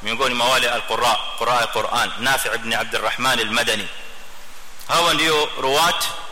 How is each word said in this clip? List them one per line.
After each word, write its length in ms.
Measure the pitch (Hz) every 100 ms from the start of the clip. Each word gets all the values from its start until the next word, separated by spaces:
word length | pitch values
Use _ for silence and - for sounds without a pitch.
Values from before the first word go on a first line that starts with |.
Miongoni 320 | 101 120 135 123
mwa 120 | 120
wale 200 | 127 123
al-qurra, 480 | 120 113 113 120 107 - -
qurra 220 | 117 123
al-Qur'an. 520 | 113 113 104 120 107 98
Nafi' 300 | 123 135 117 113
ibn 180 | 113
Abd 220 | 113 113 113
al-Rahman 440 | 107 107 127 123
al-Madani. 480 | 110 117 117 107 95 - - - - - - - - - -
Hawa 260 | 151 170
ndio 320 | 156 160 156 151 147
ruwat 420 | 135 143 170 180 - - -